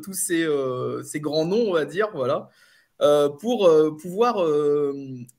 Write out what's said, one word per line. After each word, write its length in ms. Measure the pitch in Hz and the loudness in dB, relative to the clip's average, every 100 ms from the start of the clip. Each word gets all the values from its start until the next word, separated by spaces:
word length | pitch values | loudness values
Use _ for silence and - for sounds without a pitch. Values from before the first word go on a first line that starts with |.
tous 100 | 175 | -8
ces, 300 | 190 - 170 | -6 -2 -2
euh, 580 | 160 143 131 127 123 123 | 0 -2 -2 -4 -6 -8
ces 160 | 127 151 | -8 -8
grands 260 | 147 156 160 | -4 -2 0
noms, 240 | 202 202 | 0 2
on 40 | |
va 120 | 170 143 | 0 -2
dire, 240 | 160 214 | -2 -4
voilà, 360 | 151 123 165 - _ _ _ _ - | -2 -2 -2 -6 _ _ _ _ 0
euh, 280 | 147 147 143 | 4 4 2
pour, 360 | 143 226 240 185 | 0 -4 2 6
euh, 300 | 156 156 151 | 6 4 0
pouvoir, 440 | 180 185 240 214 | -8 0 0 2
euh, 500 | 165 147 147 147 143 139 135 127 120 | 0 0 0 0 -2 -6 -10 -14 -16